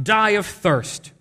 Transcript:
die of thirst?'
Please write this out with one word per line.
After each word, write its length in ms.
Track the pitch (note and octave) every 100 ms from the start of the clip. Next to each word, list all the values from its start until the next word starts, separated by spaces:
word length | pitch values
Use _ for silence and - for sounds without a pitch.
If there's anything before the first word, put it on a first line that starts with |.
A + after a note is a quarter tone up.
die 300 | C3 A3 G#3+
of 160 | G#3 F#3
thirst?' 680 | - F3+ C3+ - - - _